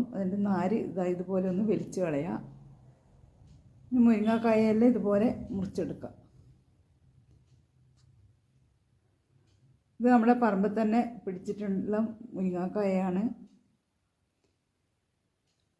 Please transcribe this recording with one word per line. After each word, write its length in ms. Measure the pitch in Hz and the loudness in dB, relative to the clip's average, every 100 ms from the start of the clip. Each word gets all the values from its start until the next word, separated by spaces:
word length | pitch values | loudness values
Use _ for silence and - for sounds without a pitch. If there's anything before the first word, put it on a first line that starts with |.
| - 190 | -2 -4
അതിൻ്റെ 220 | 185 202 202 | -4 -2 0
നാര് 280 | 180 185 226 - | 0 0 -2 -4
ഇതാ 140 | 170 180 180 | -4 -2 -2
ഇതുപോലെ 300 | 180 190 185 | -2 -2 -2
ഒന്ന് 120 | 180 220 | 0 0
വലിച്ച് 280 | 165 - 190 | 0 -4 -4
കളയുക. 340 | 170 143 170 220 - - - - - _ _ - - - - - - - - | -2 -2 -4 -8 -10 -20 -20 -20 -20 _ _ -20 -20 -20 -20 -20 -20 -20 -2
ഇനി 120 | 254 233 | 4 4
മുരിങ്ങക്കായെല്ലാം 840 | 208 214 226 233 220 220 214 247 | 4 2 2 2 4 4 4 4
ഇതുപോലെ 340 | 208 202 202 240 - - 190 | 4 2 2 2 -2 -6 -6
മുറിച്ചെടുക്കുക. 560 | 185 - 147 151 147 - - - - _ _ _ _ _ _ _ _ _ _ _ _ _ _ _ _ _ _ _ _ _ _ _ _ _ _ _ _ _ _ _ _ _ _ - | -6 -6 -6 -8 -14 -16 -20 -20 -20 _ _ _ _ _ _ _ _ _ _ _ _ _ _ _ _ _ _ _ _ _ _ _ _ _ _ _ _ _ _ _ _ _ _ 0
ഇത് 80 | 240 | 4
നമ്മുടെ 220 | 247 226 240 | 6 6 4
പറമ്പിൽ 280 | 226 190 208 214 | 2 2 0 0
തന്നെ 220 | 214 233 233 - 196 | 2 2 0 -4 -10
പിടിച്ചിട്ടുള്ള 760 | 180 208 202 202 190 - 208 226 - - - | -8 -8 -6 -4 -4 -2 -2 -2 -6 -12 -6
മുരിങ്ങക്കായയാണ്. 880 | 185 175 185 208 202 185 190 185 240 - - _ _ _ _ _ _ _ _ _ _ _ _ _ _ _ _ _ _ _ _ _ _ | -4 -2 -4 -2 0 0 0 0 -2 -4 -16 _ _ _ _ _ _ _ _ _ _ _ _ _ _ _ _ _ _ _ _ _ _